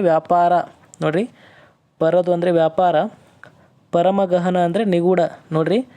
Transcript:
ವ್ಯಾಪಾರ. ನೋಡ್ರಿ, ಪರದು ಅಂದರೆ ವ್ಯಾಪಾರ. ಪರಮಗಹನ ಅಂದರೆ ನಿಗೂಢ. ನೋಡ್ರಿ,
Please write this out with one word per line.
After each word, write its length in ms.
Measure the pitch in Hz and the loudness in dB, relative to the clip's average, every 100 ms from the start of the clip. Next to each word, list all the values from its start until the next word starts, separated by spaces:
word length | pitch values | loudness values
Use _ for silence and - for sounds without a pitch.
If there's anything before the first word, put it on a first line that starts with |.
| 185 | 2
ವ್ಯಾಪಾರ. 440 | 160 - 175 175 175 - - _ - | 0 0 0 2 0 -2 -10 _ -8
ನೋಡ್ರಿ, 220 | 156 160 240 - - - - _ _ _ | -4 -4 -6 -10 -20 -20 -20 _ _ _
ಪರದು 300 | 160 175 175 175 | 0 0 0 0
ಅಂದರೆ 140 | 175 170 | 0 2
ವ್ಯಾಪಾರ. 360 | 160 160 180 156 208 - _ _ - _ _ _ _ | 0 0 0 0 -2 -8 _ _ -20 _ _ _ _
ಪರಮಗಹನ 680 | 170 175 196 190 180 180 180 175 | 0 0 0 0 0 0 0 -2
ಅಂದರೆ 140 | 185 214 | -2 -2
ನಿಗೂಢ. 260 | 175 170 185 160 - - 160 | 0 0 0 -2 -6 -6 -4
ನೋಡ್ರಿ, 220 | 160 214 262 | -2 -2 -4